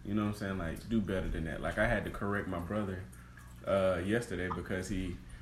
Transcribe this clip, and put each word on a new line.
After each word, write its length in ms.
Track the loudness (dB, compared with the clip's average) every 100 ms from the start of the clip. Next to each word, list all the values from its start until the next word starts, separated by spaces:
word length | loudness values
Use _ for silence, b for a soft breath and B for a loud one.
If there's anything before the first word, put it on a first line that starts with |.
you 100 | 0
know 80 | 2
what 60 | 2
I'm 60 |
saying? 240 | 0 -2 -2
Like, 300 | -2 -4 0
do 120 | 2
better 280 | 2 0 2
than 160 | 0
that. 160 | -2 -2
Like, 180 | 0 4
I 80 | 4
had 180 | 4 0
to 40 |
correct 380 | -2 0 0 0
my 100 | -4
brother, 440 | 0 0 0 -4 -8 b b b b -8 2
uh, 340 | 6 6 4
yesterday 440 | 2 0 0 -2 -2
because 340 | -2 -2 -2 0
he 280 | -2 -2 -6 b b